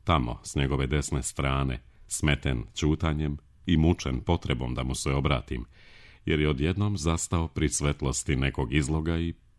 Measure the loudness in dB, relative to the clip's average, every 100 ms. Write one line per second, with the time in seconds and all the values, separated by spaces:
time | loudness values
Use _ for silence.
0 | 0 2 2 -4 -6 0 0 2 0 0
1 | 0 -2 -4 -4 -2 0 0 -4 -8 -20
2 | -10 -2 2 2 0 -2 -4 -2 0 2
3 | 0 0 -2 -4 -10 -12 2 4 6 4
4 | 0 -4 0 0 0 -2 -2 -4 -4 -4
5 | 0 0 2 0 -2 -8 -8 -16 -20 -20
6 | -20 -10 -2 2 2 2 0 0 0 0
7 | 0 0 0 0 -2 0 0 0 0 0
8 | -2 -2 0 0 0 0 0 0 2 0
9 | 0 -2 -2 -6 _